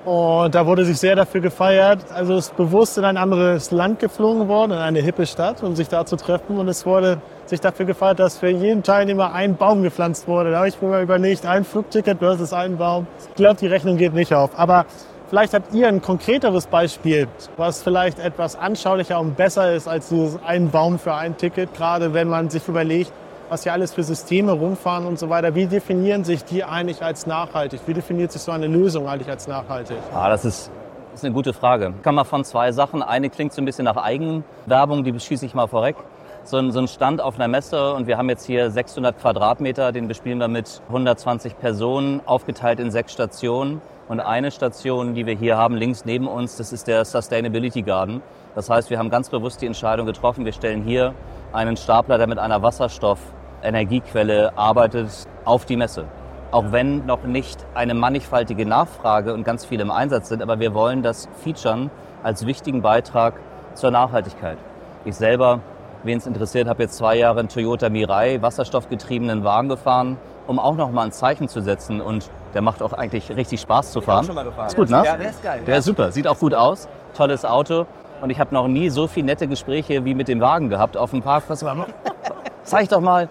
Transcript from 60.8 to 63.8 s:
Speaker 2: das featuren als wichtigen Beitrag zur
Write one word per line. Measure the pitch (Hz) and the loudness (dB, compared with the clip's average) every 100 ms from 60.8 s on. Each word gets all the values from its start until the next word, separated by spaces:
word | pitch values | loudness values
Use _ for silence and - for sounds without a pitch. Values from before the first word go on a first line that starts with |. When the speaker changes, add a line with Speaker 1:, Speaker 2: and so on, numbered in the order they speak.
| 117 131 | 2 2
Speaker 2:
das | 120 113 - - | -2 -4 -12 -10
featuren | 160 156 - 113 139 - - - | -10 -4 -2 -2 -6 -10 -20 -8
als | 110 107 110 | -6 -4 -4
wichtigen | 139 - 131 | -6 -4 0
Beitrag | 107 117 - 123 117 - - - - | 4 2 2 0 0 -2 -18 -20 -18
zur | - | -2